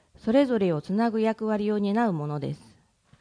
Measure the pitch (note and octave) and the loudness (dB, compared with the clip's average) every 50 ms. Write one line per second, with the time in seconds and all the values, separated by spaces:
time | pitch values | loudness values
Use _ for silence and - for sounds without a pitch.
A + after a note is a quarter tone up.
0 | _ _ - - - A3 A3+ C#4 C#4+ B3 B3 A3 G3 F3+ E3 D3 - - F#3 G#3+ | _ _ -20 -8 -2 2 4 4 4 4 2 2 2 2 0 0 -2 -2 -2 0
1 | A#3 A#3 G#3 A3 A3 A3 A3 - A3 A3 G#3+ G#3 G#3 G#3 G#3+ G#3 G3+ G3+ G3+ A3+ | 0 0 0 0 0 0 0 -2 -2 -2 -2 -2 0 -2 -2 0 0 0 0 2
2 | A#3+ A3 F3 D#3 D3 D3 D3 D3 C#3 C#3 C#3+ - - - - _ _ _ _ _ | 0 0 0 -2 -4 -4 -6 -6 -6 -6 -8 -8 -12 -18 -20 _ _ _ _ _
3 | _ _ _ _ | _ _ _ _